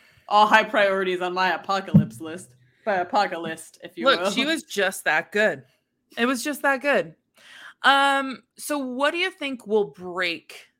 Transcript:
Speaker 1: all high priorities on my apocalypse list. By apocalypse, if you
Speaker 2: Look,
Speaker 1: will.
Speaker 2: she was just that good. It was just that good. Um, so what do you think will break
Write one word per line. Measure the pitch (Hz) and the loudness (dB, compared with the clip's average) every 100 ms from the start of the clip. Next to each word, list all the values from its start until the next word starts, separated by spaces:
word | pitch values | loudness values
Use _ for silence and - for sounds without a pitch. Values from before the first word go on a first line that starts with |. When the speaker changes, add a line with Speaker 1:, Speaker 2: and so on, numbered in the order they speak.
| _ _ - | _ _ 0
Speaker 1:
all | 208 214 | 4 6
high | 220 | 6
priorities | 214 208 202 190 185 180 | 4 2 2 2 -2 -2
on | 180 | -4
my | 180 185 | 0 0
apocalypse | 160 - 196 190 - - - | -2 -4 -4 4 4 4 -2
list. | 160 170 - _ _ _ | -14 -14 -16 _ _ _
By | - 196 | -4 -4
apocalypse, | 175 220 190 175 165 160 - - | 0 0 0 -2 -8 -10 -14 -20
if | - - | -18 -2
you | 247 | 0
Speaker 2:
Look, | 220 | 2
Speaker 1:
will. | 185 | 0
Speaker 2:
she | 202 277 | -2 -2
was | 320 | -4
just | - - 190 185 | -4 -2 -2 -2
that | - 156 165 | 0 0 0
good. | 208 214 143 - _ _ _ _ - | 0 0 0 -8 _ _ _ _ -2
It | 233 | -2
was | 269 | 0
just | 302 277 | -4 -2
that | 285 269 | 0 0
good. | 285 240 165 160 _ _ - - - - | 0 0 -2 -10 _ _ -20 -20 -20 0
Um, | 262 277 277 277 269 240 - - | 2 4 4 2 -2 -8 -16 -18
so | - 294 | -6 -4
what | 262 247 285 | -4 -2 -2
do | 339 | 0
you | 370 | -4
think | 359 277 254 196 | -6 -10 -10 -2
will | 214 202 | -2 -2
break | 202 180 175 180 165 - - - _ | -6 -10 -4 -4 -4 -12 -20 -20 _